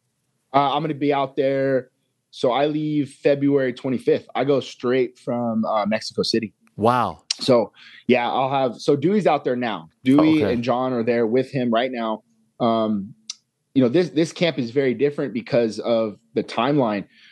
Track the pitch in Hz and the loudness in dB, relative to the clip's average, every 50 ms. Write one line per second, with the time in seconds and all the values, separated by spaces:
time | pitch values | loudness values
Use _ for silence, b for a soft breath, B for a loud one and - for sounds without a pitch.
0 | _ _ _ _ _ _ _ _ _ _ - 135 143 135 131 147 160 156 151 135 | _ _ _ _ _ _ _ _ _ _ 0 2 2 2 0 -2 -2 -4 -4 -2
1 | 143 143 147 139 139 135 - - 139 135 139 135 135 135 135 131 127 - _ _ | -2 0 0 0 -2 -2 -2 -2 0 0 0 0 0 0 0 -2 -2 -6 _ _
2 | _ _ _ _ _ _ - - - 131 117 127 143 151 147 151 151 151 151 147 | _ _ _ _ _ _ -8 -2 -2 0 2 2 0 0 0 -2 -2 -2 -2 -2
3 | 139 135 - - - 147 143 143 139 143 143 139 131 127 123 - - 135 127 113 | -2 -4 -6 -2 0 2 2 4 2 2 2 2 2 0 -2 -4 -4 -4 -4 0
4 | - - 151 123 - - - 110 127 139 143 135 - - - - - 123 123 131 | 2 2 0 0 0 -4 -4 -2 0 2 2 0 0 -4 -8 -6 -2 0 2 2
5 | 127 123 - _ _ - 123 120 120 117 113 110 110 - 107 110 101 101 110 110 | 0 -2 -4 _ _ -6 -4 -2 -2 -2 -2 -2 -2 0 0 0 0 0 -2 -4
6 | - - - - 95 - - 113 113 98 - _ _ _ _ - 101 113 123 127 | -4 -6 -6 -4 -2 0 0 -2 -2 -4 -10 _ _ _ _ 0 2 2 2 2
7 | 113 95 80 78 _ _ - - - - 127 120 107 - B B B B B B | 0 -2 -4 -8 _ _ -10 -6 0 2 2 2 2 0 B B B B B B
8 | B - 120 120 120 117 - 117 135 131 139 139 135 127 110 - - - 143 139 | B 0 2 2 2 0 -2 -2 -2 -2 0 -2 -2 -2 -4 -4 -2 0 0 0
9 | - 170 202 214 170 180 156 147 147 156 127 123 123 117 104 87 80 - _ _ | 2 0 0 2 2 2 0 0 0 -2 -4 -2 -2 -4 -6 -6 -10 -14 _ _
10 | - 127 135 147 156 156 156 156 147 - 123 120 117 123 120 123 127 131 127 120 | 0 2 4 4 6 4 4 4 2 0 0 -2 -2 -2 -2 -2 -2 -2 -2 -2
11 | 113 120 120 117 120 107 113 131 131 - - 139 123 123 110 113 127 131 127 120 | 0 0 0 2 2 2 2 0 0 -2 -2 -4 -2 0 0 0 0 -2 -4 -4
12 | 113 113 110 107 - _ _ _ _ _ _ - 120 117 113 113 110 110 107 101 | -4 -4 -4 -6 -8 _ _ _ _ _ _ -2 0 0 2 2 0 0 -2 -2
13 | 95 104 - - _ - - - _ _ _ _ _ _ _ 139 131 120 123 170 | -4 -8 -12 -16 _ -18 -18 -18 _ _ _ _ _ _ _ 2 2 4 4 2
14 | 185 156 - 147 170 165 - - 175 165 156 - 127 113 113 143 135 131 117 107 | 0 0 0 -2 -2 -2 -2 -2 -2 -2 0 -2 -4 -2 -2 0 0 0 0 0
15 | 135 143 143 - 151 127 101 123 104 - 143 123 120 110 101 107 - 110 120 113 | 0 0 0 -2 -6 -6 -6 -8 -6 -2 0 0 0 0 -2 -4 -2 0 0 0
16 | 113 110 101 - _ _ _ 117 98 - - - 113 135 147 147 127 113 104 101 | 0 -2 -4 -10 _ _ _ -4 -4 -4 -4 -2 0 0 2 2 0 0 0 -2
17 | 90 b b b b b | -6 b b b b b